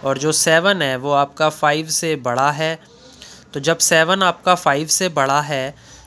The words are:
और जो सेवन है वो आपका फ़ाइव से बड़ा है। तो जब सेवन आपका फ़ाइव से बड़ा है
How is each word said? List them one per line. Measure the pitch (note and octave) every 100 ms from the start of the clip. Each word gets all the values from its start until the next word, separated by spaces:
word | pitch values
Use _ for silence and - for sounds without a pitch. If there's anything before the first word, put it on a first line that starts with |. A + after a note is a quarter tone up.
और | C3+ C3+
जो | D3+
सेवन | D3 E3+ D#3+ F#3+ G3
है | C#3+ B2+
वो | C#3
आपका | C#3+ C#3+ - D#3
फ़ाइव | D3+ D3+ D3+ D#3
से | D#3 E3 D3
बड़ा | B2 A#2+ C#3
है। | D3 D#3+ D#3+ - - - - - - -
तो | D3
जब | D3+ E3+
सेवन | - E3 D#3+ F#3+
आपका | F#3 E3 F3+ F3
फ़ाइव | D#3 C#3 D#3
से | - F#3
बड़ा | D3 C3+ C#3+
है | D3 C#3 C3 - - -